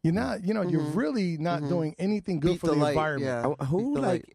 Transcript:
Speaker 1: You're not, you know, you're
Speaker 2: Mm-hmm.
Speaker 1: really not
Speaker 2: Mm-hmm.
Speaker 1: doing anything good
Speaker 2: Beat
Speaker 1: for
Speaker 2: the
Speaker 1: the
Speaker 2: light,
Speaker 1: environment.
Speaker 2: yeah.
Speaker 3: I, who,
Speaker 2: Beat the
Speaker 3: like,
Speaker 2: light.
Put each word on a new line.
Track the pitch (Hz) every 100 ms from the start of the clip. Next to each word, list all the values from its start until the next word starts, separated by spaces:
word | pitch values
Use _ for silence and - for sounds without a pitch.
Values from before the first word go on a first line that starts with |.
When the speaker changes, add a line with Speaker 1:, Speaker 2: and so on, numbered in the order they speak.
Speaker 1:
You're | 165
not, | 196 262 208
you | 180
know, | 214
you're | 180 160
Speaker 2:
Mm-hmm. | 151 180
Speaker 1:
really | 302 247 180 160
not | 170 170
Speaker 2:
Mm-hmm. | 147
Speaker 1:
doing | 170 156 -
anything | 196 208 190 165
good | 165
Speaker 2:
Beat | 175
Speaker 1:
for | 160
Speaker 2:
the |
Speaker 1:
the | 151
Speaker 2:
light, | 147
Speaker 1:
environment. | 151 156 143 135 120 127
Speaker 2:
yeah. | 139
Speaker 3:
I, | 135
who, | 180
Speaker 2:
Beat | 262
the | 285
Speaker 3:
like, | 226 175
Speaker 2:
light. | -